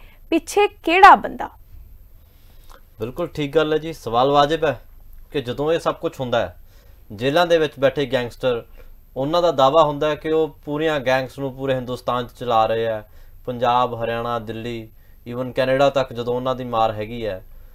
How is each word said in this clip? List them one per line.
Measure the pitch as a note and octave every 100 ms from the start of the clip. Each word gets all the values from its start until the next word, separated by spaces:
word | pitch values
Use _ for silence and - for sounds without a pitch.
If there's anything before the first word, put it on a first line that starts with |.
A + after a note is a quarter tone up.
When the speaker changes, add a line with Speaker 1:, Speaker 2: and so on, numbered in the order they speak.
| - - -
Speaker 1:
ਪਿੱਛੇ | E4 - G4+ G4+
ਕਿਹੜਾ | - E4+ F4 F#4+ -
ਬੰਦਾ? | - B3 - - - - - - - - - - - - - - - -
Speaker 2:
ਬਿਲਕੁਲ | A2 B2+ E3
ਠੀਕ | - C#3+
ਗੱਲ | D#3 D3+
ਹੈ | D#3
ਜੀ। | D#3+
ਸਵਾਲ | D#3 A#2 A#2 C#3
ਵਾਜਿਬ | C#3+ C#3+ D#3+
ਹੈ | D#3 B2 - - - - -
ਕਿ | D3
ਜਦੋਂ | B2 A#2+ D3
ਇਹ | E3
ਸਭ | E3
ਕੁਛ | D#3 E3 -
ਹੁੰਦਾ | B2 A#2
ਹੈ, | F2+ - - - - - -
ਜੇਲ੍ਹਾਂ | G2+ C3 D#3+ F3
ਦੇ | E3
ਵਿੱਚ | D3+ -
ਬੈਠੇ | C3+ D3 C3+
ਗੈਂਗਸਟਰ, | B2+ A#2+ - B2+ A#2 - - - - - C3
ਉਹਨਾਂ | C#3 E3+
ਦਾ | F3
ਦਾਅਵਾ | C#3 C3+ D#3+
ਹੁੰਦਾ | D3+ C#3+ D3+
ਹੈ |
ਕਿ | C#3+ D#3+
ਉਹ | D#3+ D#3 -
ਪੂਰੀਆਂ | - D3 D#3+ D3+
ਗੈਂਗਸ | B2 C3 B2+ C3+
ਨੂੰ | C#3
ਪੂਰੇ | B2+ C3+
ਹਿੰਦੁਸਤਾਨ | C3 B2 B2 - B2 A#2+
'ਚ | -
ਚਲਾ | A#2+ A2+ A2
ਰਹੇ | A2+ A2+
ਆ, | A2 - - - - -
ਪੰਜਾਬ, | A#2+ A#2+ B2 B2 A2+
ਹਰਿਆਣਾ, | A#2 A#2 A#2+ A#2
ਦਿੱਲੀ, | A2 A2+ A#2 A2+ A2 - - - -
even | A#2+ B2+
ਕੈਨੇਡਾ | A#2+ C3 C3+ C#3+
ਤੱਕ | C3+ B2+
ਜਦੋਂ | A#2 A#2+
ਉਹਨਾਂ | B2 C3
ਦੀ | B2+
ਮਾਰ | B2 A2+ A2+
ਹੈਗੀ | G#2+ G#2+ A#2+ A2
ਹੈ, | F#2 - - -